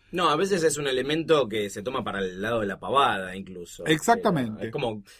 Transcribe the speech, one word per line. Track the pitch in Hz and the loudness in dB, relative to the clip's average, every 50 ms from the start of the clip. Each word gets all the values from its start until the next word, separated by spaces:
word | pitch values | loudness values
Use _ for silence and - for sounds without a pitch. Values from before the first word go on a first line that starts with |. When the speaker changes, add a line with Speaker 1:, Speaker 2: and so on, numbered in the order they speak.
| _ _ - | _ _ -2
Speaker 1:
No, | 180 180 156 | 0 2 2
a | 147 | 4
veces | 151 196 190 202 175 160 | 2 2 2 2 2 2
es | 160 - | 2 2
un | 147 143 | 2 -2
elemento | 139 127 127 127 139 151 165 160 - 160 147 131 107 | 0 0 0 0 0 0 -2 4 4 4 4 4 2
que | 107 110 104 98 | 0 -2 -2 -2
se | - 107 95 | -6 -6 -6
toma | 127 135 131 101 | -4 -4 -4 -4
para | 107 98 98 | -4 -4 -4
el | 95 92 92 92 98 | -4 -4 -4 -4 -4
lado | 113 120 113 | -2 0 0
de | 107 | 0
la | 98 95 92 | -2 -4 -6
pavada, | - 92 120 139 139 123 104 98 92 92 92 | -4 0 2 4 4 4 2 0 -4 -6 -8
incluso. | 95 95 92 92 87 87 - - - 87 | -10 -12 -12 -12 -14 -14 -14 -14 -10 0
Speaker 2:
Exactamente. | 151 160 156 - - 233 226 226 220 185 143 123 110 107 95 101 | 0 0 2 4 2 2 4 4 0 0 2 -2 -2 -4 -6 -8
Speaker 1:
Eh, | |
es | 113 113 | -8 -4
como | - 123 117 110 107 98 - - | -4 -4 -4 -4 -6 -12 -16 -20